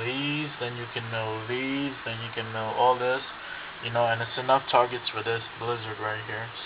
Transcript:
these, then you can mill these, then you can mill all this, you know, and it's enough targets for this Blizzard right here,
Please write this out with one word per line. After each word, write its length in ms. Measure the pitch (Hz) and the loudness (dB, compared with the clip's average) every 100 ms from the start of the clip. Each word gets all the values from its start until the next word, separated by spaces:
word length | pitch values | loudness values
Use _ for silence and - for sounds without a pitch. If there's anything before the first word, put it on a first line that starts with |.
these, 460 | 117 135 143 147 151 - | -2 -2 -2 -2 -4 -4
then 160 | 120 120 | -6 -4
you 100 | 117 | -6
can 160 | 120 117 | -6 -4
mill 300 | 113 110 110 110 | -2 -2 -4 -4
these, 460 | 123 135 139 139 127 | -2 -2 -2 -2 -4
then 140 | 123 113 | -8 -6
you 80 | 117 | -6
can 180 | 117 113 | -6 -6
mill 220 | 110 110 110 | -4 -2 6
all 200 | 123 123 | 6 6
this, 260 | 123 131 - - - - - - | 4 2 -2 -10 -10 -10 -10 -8
you 60 | 120 | -2
know, 160 | 117 117 | 4 4
and 140 | 113 | 4
it's 160 | 113 - | 0 -2
enough 240 | 127 135 - | 4 4 6
targets 380 | 127 123 123 - | 6 6 2 -4
for 100 | 110 | -4
this 180 | 110 117 113 - | 0 -2 -4 -6
Blizzard 400 | 117 117 110 104 | -2 -2 -4 -4
right 220 | 107 107 110 | -4 -4 -4
here, 200 | 107 113 - | -6 -6 -8